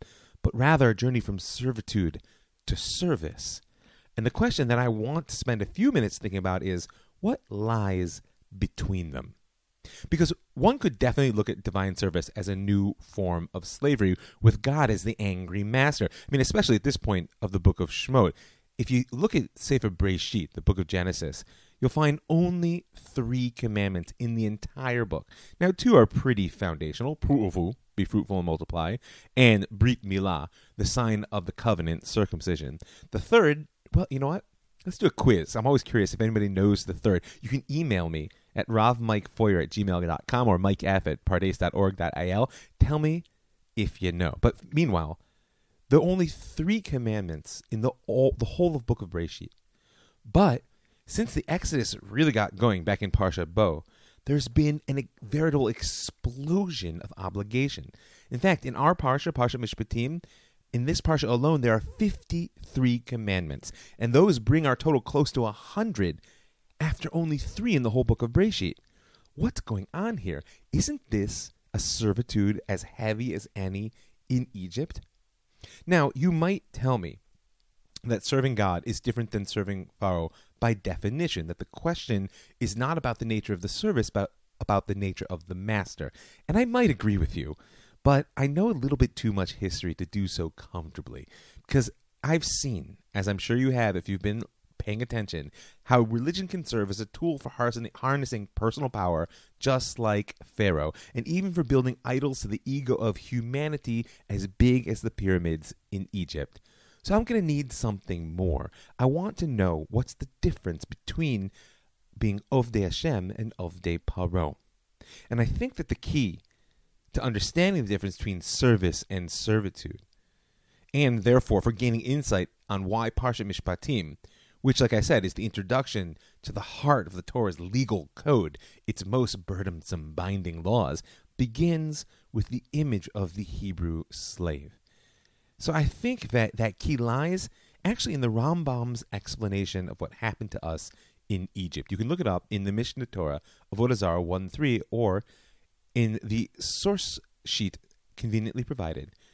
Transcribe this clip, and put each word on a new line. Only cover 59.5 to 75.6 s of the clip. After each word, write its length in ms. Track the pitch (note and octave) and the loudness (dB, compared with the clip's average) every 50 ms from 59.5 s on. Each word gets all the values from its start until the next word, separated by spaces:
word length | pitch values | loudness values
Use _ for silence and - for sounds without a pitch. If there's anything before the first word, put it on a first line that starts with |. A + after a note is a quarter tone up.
| - B2 | 0 -2
Mishpatim, 640 | A#2+ G2+ - - A2 - - A#2 A#2+ C3+ E3 F3 - - _ _ _ _ _ _ _ _ | -6 -6 -6 -6 -6 -4 -4 -2 -2 -2 -4 -8 -10 -14 _ _ _ _ _ _ _ _
in 120 | - A#2+ B2 | -2 -2 0
this 160 | D3 F3+ - | 0 0 0
Parsha 280 | - E3 D#3 C3+ B2 A2 | 2 2 2 2 2 2
alone, 320 | B2 A#2+ C3+ D#3 E3 C#3+ | 2 4 4 4 4 4
there 140 | A#2+ A#2 A2 | 4 4 4
are 60 | G#2+ - - - - G#3+ | 4 2 -2 -2 0 0
fifty-three 960 | G3+ - - - - E3+ E3+ E3+ - _ - - - - C#3 B2+ B2 A#2+ A#2+ | 0 0 -2 -6 -6 -6 -6 -6 -8 _ -16 -14 -6 -2 2 2 4 2 2
commandments, 720 | - - B2+ A2+ A2 G2+ F#2+ F#2 F2 D2 C#2 C#2 - - - - - - - - | -2 -6 -8 -6 -2 0 0 0 -2 -4 -8 -10 -10 -14 -16 -16 -20 -18 -8 -4
and 140 | A2+ A#2 | 0 4
those 260 | A#2+ D3 F#3+ G#3+ D3+ A#2 G#2 G#2 | 6 8 8 8 6 4 4 4
bring 160 | D3 D#3+ D#3 | 4 4 4
our 100 | C#3 B2 | 2 0
total 240 | - - D#3+ D3 B2 | 2 2 2 2 2
close 320 | - - - - D3+ - | 0 0 0 2 2 2
to 140 | - C3+ A#2 | 0 -2 -2
a 40 | G#2+ G#2 - - - - | -2 -4 -8 -12 -8 -4
hundred 460 | G3+ A3 A3+ D#3 G#2 F#2+ E2+ D#2 - - _ _ _ _ _ _ _ _ _ _ - | -4 -2 -2 0 0 0 0 -2 -6 -12 _ _ _ _ _ _ _ _ _ _ -4
after 280 | D#3 D#3+ - - - D#3 | -2 -2 -2 -2 -4 -4
only 260 | - E3 E3+ D#3 D3+ C#3 | -2 -2 0 0 -2 -2
three 360 | - - - - A3 A#3+ F#3 | -4 -6 -6 -4 0 2 2
in 80 | C#3 | 2
the 80 | B2 A2+ | 2 2
whole 140 | G#2 C3 B2+ A#2 | 2 2 4 2
book 120 | A#2 - | 2 2
of 80 | A#2+ A#2 | 2 2
Breshit. 460 | A#2+ F3 G3+ A3 - - F#2+ F2 - _ _ _ _ _ _ _ _ _ _ _ - | 4 4 4 4 2 -2 -4 -4 -6 _ _ _ _ _ _ _ _ _ _ _ -6
What's 260 | C#3+ F3+ A#3+ - - - - | -2 -2 -2 -2 -4 -6 -6
going 160 | A2 F#2+ G2 - | -6 -6 -6 -6
on 260 | - E3+ G3+ A#3 A3 C#3 | -6 -4 -4 -4 -4 -6
here? 240 | F2+ F2+ D#2 C#2+ - - - _ _ _ | -6 -6 -6 -8 -10 -14 -20 _ _ _
Isn't 300 | - - - - D4 - _ - | -2 0 0 -2 -4 -8 _ -2
this 420 | A2 G#2 F2+ - - - - - _ _ _ _ - | -2 0 0 -2 -4 -8 -12 -14 _ _ _ _ -4
a 60 | G2 | -4
servitude 800 | - - - - A2 G#2 F#2+ A#2 A#2+ - - G#2+ G2 G2+ G#2 - - - | -2 -2 -2 0 2 0 2 0 -2 -2 0 2 2 2 0 -2 -4 -6
as 160 | G2 F2+ - | -6 -6 -6
heavy 500 | - - - A2+ A2 G#2+ A2 B2 B2+ E2 | -10 -10 -6 -4 -4 -2 -2 -4 -4 -6
as 140 | G#2 - - - | -6 -8 -10 -8
any 360 | G#2 F#2+ F#2 F#2+ G2 G#2+ A2+ - _ - _ _ _ _ - | -6 -6 -4 -4 -6 -8 -8 -10 _ -20 _ _ _ _ -2
in 180 | B2+ B2 B2 - | 0 0 -2 -4
Egypt? 480 | - G2 F2+ F2+ E2+ B2 D#3+ - - - - _ _ _ _ _ _ _ _ _ _ _ | -10 -12 -12 -8 -6 -6 -6 -6 -8 -14 -16 _ _ _ _ _ _ _ _ _ _ _